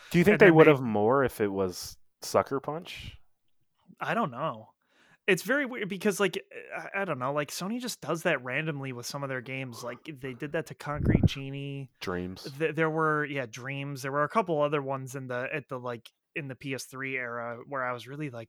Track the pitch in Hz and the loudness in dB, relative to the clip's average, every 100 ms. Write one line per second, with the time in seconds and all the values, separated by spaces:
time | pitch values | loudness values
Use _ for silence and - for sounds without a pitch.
0 | - 170 180 170 202 156 156 139 127 107 | 2 4 6 10 10 12 10 8 4 2
1 | 107 139 123 - 104 98 95 85 - - | 4 4 2 0 0 0 -2 -2 -12 -16
2 | _ _ - 104 - 135 - 156 190 - | _ _ 0 0 2 -2 -6 -8 -10 -12
3 | - - - _ _ _ _ _ _ - | -14 -16 -20 _ _ _ _ _ _ -8
4 | 135 190 185 120 156 110 107 _ _ _ | -2 -2 -2 -2 -6 -6 -14 _ _ _
5 | _ _ - 180 190 277 262 247 196 190 | _ _ 2 2 2 0 0 -6 -6 -2
6 | 208 185 196 190 - - 67 127 165 196 | 0 2 0 0 -8 -14 -12 -10 -6 -4
7 | 196 135 127 147 147 - 180 247 240 - | -2 -2 -2 -2 -4 -6 -6 -4 -6 -6
8 | 131 165 175 143 123 131 160 143 135 120 | -4 -2 0 0 -2 -2 -2 -4 -6 -8
9 | 120 143 139 131 120 135 131 113 123 123 | -8 -6 -6 -6 -6 -8 -8 -10 -10 -10
10 | - 135 135 123 147 160 - - 151 147 | -14 -12 -12 -8 -6 -6 -6 -10 -8 0
11 | 143 143 - 139 135 139 139 139 131 _ | 4 6 6 2 -6 -6 -6 -8 -10 _
12 | - 90 90 95 - 139 156 156 160 160 | -4 -4 -4 -8 -12 -4 -2 0 0 2
13 | 156 151 147 139 120 120 127 139 143 135 | 0 0 -2 -4 -6 -8 -8 -8 -8 -8
14 | 139 143 147 226 180 151 147 151 135 135 | -4 0 2 0 0 2 2 2 -2 -4
15 | 131 135 127 123 131 151 - 127 123 120 | -6 -10 -6 -6 -4 -6 -6 -8 -6 -8
16 | - _ _ - 139 127 139 127 - 131 | -12 _ _ -10 -10 -8 -6 -6 -8 -8
17 | 131 131 123 120 117 117 131 139 127 123 | -6 -4 -4 -6 -6 -8 -8 -4 -4 -4
18 | 113 143 151 117 | -8 -8 -8 -8